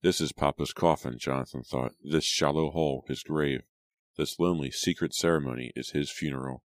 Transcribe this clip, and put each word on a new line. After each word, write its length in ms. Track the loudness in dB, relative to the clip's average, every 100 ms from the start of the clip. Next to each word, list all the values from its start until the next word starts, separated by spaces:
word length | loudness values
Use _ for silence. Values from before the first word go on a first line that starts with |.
"This 180 | 4 2
is 120 | 0
Papa's 420 | 2 0 0 -4
coffin," 460 | 2 4 4 -2 -6
Jonathan 440 | -2 -2 -4 -8
thought. 320 | -4 -2 -2 -6
"This 220 | 0 2 2
shallow 460 | 2 2 2 0
hole, 340 | 2 0 0 -4
his 140 | -8
grave. 420 | -2 0 2 0 -6 _ _ _ _ -4
This 240 | -4 2
lonely, 320 | 2 2 -2
secret 420 | -2 -2 0 -2
ceremony 580 | 0 2 2 2 -6 -8 -8
is 160 | -4
his 200 | -2 -2
funeral. 520 | -4 -4 -4 -6 -10 _